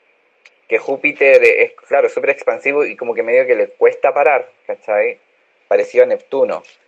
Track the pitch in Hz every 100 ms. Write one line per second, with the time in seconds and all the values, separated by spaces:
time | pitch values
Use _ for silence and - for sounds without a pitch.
0 | _ _ _ _ _ _ - 110 - 135
1 | 147 139 139 131 120 - 117 - - 139
2 | 117 - 139 139 - 113 139 143 117 -
3 | 120 113 117 127 127 110 - - 117 -
4 | 143 143 151 135 - _ - 101 - 104
5 | 117 - _ _ _ _ _ 104 104 123
6 | 127 - - 135 113 80 - _